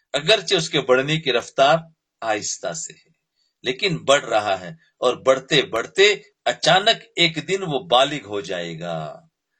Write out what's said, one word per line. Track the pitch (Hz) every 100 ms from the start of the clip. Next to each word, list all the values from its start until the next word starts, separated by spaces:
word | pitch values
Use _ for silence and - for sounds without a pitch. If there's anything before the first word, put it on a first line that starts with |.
| _
अगरचे | 139 156 214 175 190
उसके | 160 151
बढ़ने | 127 127 139 160
की | 135
रफ्तार | 117 - - 135 165 165 _ _ _
आहिस्ता | 117 107 85 - 92
से | 82 -
है, | - _ _ _ _ _ _
लेकिन | 120 131 202 139
बढ़ | - 139
रहा | 113 110 104 92
है। | 90 82 _ _
और | 123 117
बढ़ते | 127 131 - 151
बढ़ते | 104 107 - - 202 190 - _ 123
अचानक | 123 151 180 214 220 - -
एक | 170 160 139
दिन | 196
वो | 180 135
बालिग | 92 120 143 147 101
हो | 104
जाएगा | 95 90 85 80 87 82 76 - _ _ _ _